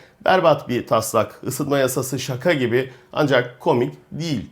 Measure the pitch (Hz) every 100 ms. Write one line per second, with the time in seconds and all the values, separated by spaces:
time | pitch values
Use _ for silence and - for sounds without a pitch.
0 | - _ - 185 175 143 - 120 - 117
1 | 110 110 104 - - - 143 139 131 135
2 | 127 135 - 127 175 156 120 123 131 -
3 | _ - 147 131 123 - 170 131 131 147
4 | _ - 160 123 76